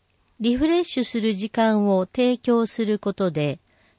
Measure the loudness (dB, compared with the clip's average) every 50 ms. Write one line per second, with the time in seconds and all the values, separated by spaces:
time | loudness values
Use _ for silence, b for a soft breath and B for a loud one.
0 | _ _ _ _ _ _ _ -4 -2 0 0 0 2 2 2 0 0 -2 -2 -4
1 | -4 -4 -2 -2 -2 -2 -2 -2 -6 -4 -2 0 2 2 2 2 2 2 2 0
2 | 0 -2 -2 0 2 2 0 0 0 0 2 2 2 0 -2 -2 -2 -2 -2 -2
3 | -2 -4 -2 -2 -2 -2 0 0 -2 -2 -4 -6 _ b b b b b b